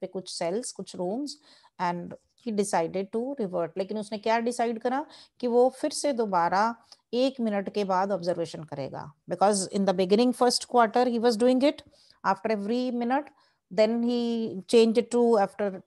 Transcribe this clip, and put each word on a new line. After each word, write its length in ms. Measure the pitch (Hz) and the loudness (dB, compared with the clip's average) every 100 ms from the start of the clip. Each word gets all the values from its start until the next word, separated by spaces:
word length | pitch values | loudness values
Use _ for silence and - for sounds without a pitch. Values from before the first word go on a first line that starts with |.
पे 60 | 185 | -10
कुछ 220 | 190 180 | -10 -10
सेल्स, 400 | - 170 202 254 | -6 -4 -4 -6
कुछ 240 | - 190 147 | -12 -14 -8
रूम्स, 420 | 180 226 285 - _ _ _ - | -6 -6 -8 -12 _ _ _ -6
and 320 | 175 175 175 - _ _ - | -4 -4 -8 -16 _ _ -6
he 80 | 208 | -4
decided 520 | 202 185 165 180 196 | 0 0 -2 -4 -6
to 80 | 226 247 277 | -6 -6 -6
revert। 380 | 202 180 165 - | -6 -4 -4 -6
लेकिन 200 | 190 214 | -6 -8
उसने 200 | 208 214 | -8 -6
क्या 220 | 220 226 | -2 -2
डिसाइड 400 | 233 240 233 226 | -2 -2 -4 -4
करा 240 | 240 262 311 - - _ | -4 -4 -6 -14 -20 _
कि 80 | 247 | 0
वो 200 | 240 254 - | 4 4 2
फिर 120 | 302 | -4
से 200 | 302 294 | -2 -2
दोबारा 500 | 240 220 185 170 180 220 240 _ - _ | -2 0 0 2 2 0 -2 _ -20 _
एक 260 | 233 262 262 | 0 0 0
मिनट 280 | 226 202 185 | -2 -2 -4
के 100 | 208 | -4
बाद 280 | 196 185 202 | 0 0 0
ऑब्जर्वेशन 520 | 196 175 165 160 147 | -2 -2 -2 -4 -8
करेगा, 480 | 156 147 135 139 151 - - | -12 -10 -10 -10 -14 -18 -10
because 360 | 175 196 202 185 202 | 2 2 2 0 0
in 100 | 190 | 0
the 60 | 185 | 2
beginning 320 | 185 214 247 240 | 4 4 4 2
first 260 | 247 247 - | 2 2 0
quarter 380 | 247 226 247 247 | 4 4 4 2
he 140 | 233 233 | 2 2
was 140 | 220 | 4
doing 200 | 240 254 285 | 4 4 2
it 100 | 302 - _ _ _ | 0 -8 _ _ _
after 280 | - 190 220 214 | -2 -2 -2 -4
every 340 | 202 240 254 | -2 -2 -2
minute, 420 | 240 233 262 294 _ _ _ _ | -2 -2 -2 -4 _ _ _ _
then 320 | 185 214 233 | 2 2 2
he 180 | 233 240 233 233 226 190 - | 0 0 0 -2 -4 -6 2
changed 360 | 233 226 226 | 6 6 4
it 80 | 240 | 0
to 120 | 240 240 226 196 | 2 4 4 2
after 240 | - 202 190 | 0 -4 -6